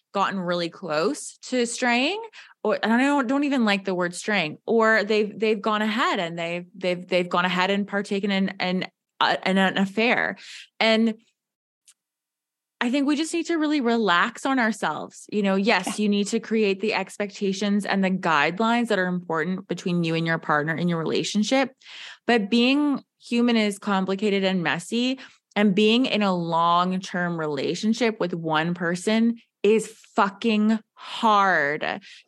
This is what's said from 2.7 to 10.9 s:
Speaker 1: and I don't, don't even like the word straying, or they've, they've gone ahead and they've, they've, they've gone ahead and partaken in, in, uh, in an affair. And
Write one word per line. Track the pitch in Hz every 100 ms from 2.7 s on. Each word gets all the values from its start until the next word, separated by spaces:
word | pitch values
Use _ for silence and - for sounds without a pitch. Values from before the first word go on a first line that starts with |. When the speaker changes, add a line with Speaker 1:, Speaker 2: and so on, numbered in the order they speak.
| 196
Speaker 1:
and | 208
I | 233
don't, | 277 285 240
don't | 277
even | 285 269
like | 214 202
the | 196
word | 180 175
straying, | 180 - 208 156 160
or | - 226 220 220
they've, | 208 214 208 196
they've | 220 220
gone | 226 214
ahead | 214 214 349 254
and | 170 170
they've, | 170 175 180 -
they've, | 180 180 180
they've | 180 175
gone | 180
ahead | 180 185 185
and | 202 196
partaken | 202 202 196 202
in, | 190 190 -
in, | 185 180 - _ _ -
uh, | - -
in | - 190
an | 185 190
affair. | 196 220 233 165 80 - - - - -
And | 220